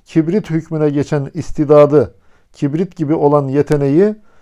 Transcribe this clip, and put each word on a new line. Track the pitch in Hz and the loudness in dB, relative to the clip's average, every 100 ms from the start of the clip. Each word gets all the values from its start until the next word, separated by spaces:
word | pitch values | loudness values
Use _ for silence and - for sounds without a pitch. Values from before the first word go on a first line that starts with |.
kibrit | _ 165 156 208 - | _ -2 0 -2 -2
hükmüne | 160 147 156 151 | -6 -6 -4 -2
geçen | 143 135 151 135 | -2 -2 -4 -6
istidadı, | 170 - - 143 147 147 147 113 - _ _ _ | -10 -8 -4 4 6 6 4 0 -6 _ _ _
kibrit | - 143 151 190 - | -8 -6 -4 -6 -6
gibi | 143 | -4
olan | 160 147 147 135 | 0 2 0 0
yeteneği, | 139 143 151 139 147 208 214 - - | -2 0 0 0 2 0 -2 -14 -20